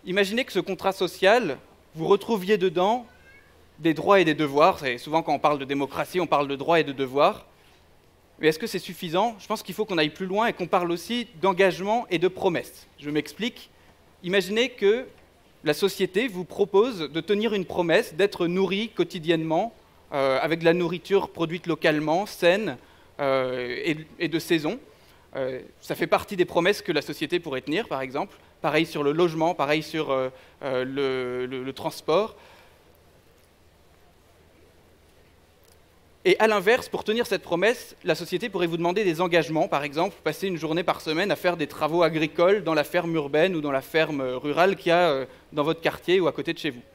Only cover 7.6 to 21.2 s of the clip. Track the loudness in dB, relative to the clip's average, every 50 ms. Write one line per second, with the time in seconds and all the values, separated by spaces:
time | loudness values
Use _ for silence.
7.6 | _ _ _ _ _ _ _ _ _ _ _ _ _ _ _ 0 0 0 0 0
8.6 | -6 -6 -6 -8 -8 -10 -12 -10 -8 -4 -2 0 0 -2 -4 -8 -8 -8 -8 -8
9.6 | -8 -12 -6 -6 -6 -2 0 0 0 0 -2 -6 -6 -4 -2 0 0 0 -2 -4
10.6 | -4 0 0 0 2 0 -4 -6 -4 -4 -4 -4 -4 -6 -8 0 0 2 4 6
11.6 | 4 4 4 0 -2 0 0 0 0 -2 -2 0 0 0 0 0 0 0 0 0
12.6 | -4 -6 -18 -20 -20 _ _ -14 -10 -4 -4 -2 -4 -4 -8 -6 -6 -6 -6 -8
13.6 | -20 _ _ _ _ -20 _ _ _ _ _ _ -6 0 0 0 0 0 0 0
14.6 | 0 -2 -2 2 2 4 4 2 -2 -8 -16 -20 -20 _ _ _ _ _ _ _
15.6 | -2 -2 0 2 0 -2 0 0 -2 0 0 -2 -2 -2 -4 -8 -10 -8 -2 -2
16.6 | -2 4 4 4 4 4 0 -6 -8 -6 -6 -6 -2 0 0 0 2 0 0 -2
17.6 | -2 -2 -2 -2 2 4 4 2 2 0 -2 0 0 0 0 -2 -2 0 2 2
18.6 | 0 2 0 -2 -4 -4 -2 -2 -2 -2 -2 -8 -2 0 0 0 0 0 0 0
19.6 | -2 -2 -6 -14 _ _ _ _ _ _ -2 0 2 2 2 2 2 0 -2 2
20.6 | 4 2 4 4 0 -2 -2 -6 -2 2 2 2